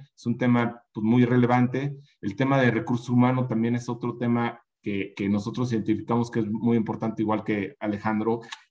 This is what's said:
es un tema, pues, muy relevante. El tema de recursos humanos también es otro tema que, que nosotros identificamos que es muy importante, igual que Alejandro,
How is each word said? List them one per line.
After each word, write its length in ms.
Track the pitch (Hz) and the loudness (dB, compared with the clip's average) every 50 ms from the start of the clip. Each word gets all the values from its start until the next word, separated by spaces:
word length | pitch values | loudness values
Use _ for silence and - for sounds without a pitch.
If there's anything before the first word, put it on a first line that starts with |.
| - - _ | -12 -20 _
es 120 | - - | -8 -4
un 120 | 117 117 | -4 -2
tema, 440 | 120 127 123 120 120 120 117 - - - _ - | 0 2 2 4 4 2 0 -4 -10 -18 _ -8
pues, 120 | 117 107 | -2 0
muy 180 | 110 120 123 123 | 4 4 4 4
relevante. 720 | 120 127 123 123 117 123 127 123 123 127 131 143 147 139 - - _ _ _ | 4 4 4 4 4 4 4 4 2 0 -2 -4 -6 -8 -10 -16 _ _ _
El 160 | - 101 - | -10 -6 -4
tema 240 | - 135 135 139 135 | -2 0 2 2 4
de 120 | 127 120 | 4 4
recursos 360 | - - - - 123 117 - | 2 0 0 -2 -4 -4 -2
humanos 400 | - 123 123 123 127 127 127 123 | 0 4 4 4 4 2 0 -2
también 280 | 123 123 113 113 120 120 | -2 0 0 0 0 -2
es 120 | 120 120 | -2 -4
otro 300 | - 120 120 - 120 117 | -6 -6 -6 -6 -6 -4
tema 420 | - 120 120 120 120 117 117 117 - _ _ _ _ | -2 -2 0 0 0 0 -2 -4 -8 _ _ _ _
que, 320 | - 107 101 98 95 - - | -8 -6 -4 -4 -6 -6 -6
que 100 | - 101 | -4 -2
nosotros 460 | 98 104 104 101 113 104 123 127 123 117 | 0 0 0 -2 -4 -4 -4 -2 -2 -2
identificamos 580 | 107 - - 107 101 104 - 117 120 117 117 | -2 0 0 -2 -2 -2 0 0 0 0 0
que 80 | - 117 | -2 -2
es 80 | 110 | -2
muy 300 | 104 110 110 113 117 117 | -2 -2 -2 0 2 2
importante, 440 | 113 107 113 107 - 113 113 107 - | 2 2 -2 -4 -4 -4 -4 -2 -2
igual 220 | 107 104 107 101 101 | -2 0 -2 -2 -2
que 320 | - 107 101 95 90 - - | -2 -2 -2 -4 -6 -8 -8
Alejandro, 600 | 107 104 104 101 - 113 110 107 110 113 113 117 - - - - _ _ | -6 -6 -4 -4 -2 -2 -2 0 0 0 -2 -2 -6 -10 -16 -18 _ _